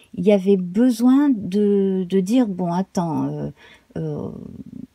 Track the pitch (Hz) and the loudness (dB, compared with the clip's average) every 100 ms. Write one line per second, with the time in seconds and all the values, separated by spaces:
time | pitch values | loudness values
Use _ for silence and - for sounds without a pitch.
0 | _ - 180 202 185 196 175 190 254 226 | _ -2 2 4 4 2 2 2 2 4
1 | 247 269 294 226 185 202 208 202 196 190 | 4 4 4 0 -2 0 2 2 2 0
2 | 175 190 185 254 226 180 180 175 196 196 | 0 0 2 2 0 -2 -2 -2 -2 -4
3 | 170 139 135 147 147 - - - _ - | -2 -2 -4 -6 -10 -12 -20 -20 _ -10
4 | 160 143 - - - - - - - | -8 -6 -8 -12 -16 -16 -16 -16 -18